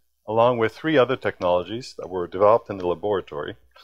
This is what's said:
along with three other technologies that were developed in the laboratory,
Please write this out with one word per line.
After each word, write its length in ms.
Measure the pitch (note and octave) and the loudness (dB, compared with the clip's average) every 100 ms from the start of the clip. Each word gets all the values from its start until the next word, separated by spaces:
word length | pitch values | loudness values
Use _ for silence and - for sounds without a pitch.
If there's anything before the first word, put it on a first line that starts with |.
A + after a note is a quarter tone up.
| _ _ - | _ _ -4
along 320 | A2+ A#2+ A#2+ | 2 2 2
with 160 | A2 | 0
three 220 | - D#3 D3 | -2 0 2
other 200 | B2 B2+ | 2 0
technologies 760 | G#2 - F2+ F2 F2 A2+ C3+ - | -4 -2 0 0 -2 -10 -12 -14
that 100 | E2 | -8
were 180 | F2+ E2+ | -8 -6
developed 440 | F#2 G#2 A#2 - | 2 4 4 0
in 80 | G2 | -6
the 80 | F2+ | -4
laboratory, 680 | E2 G#2 F#2+ - D2 E2 - _ _ | -4 -4 -4 -6 -10 -10 -12 _ _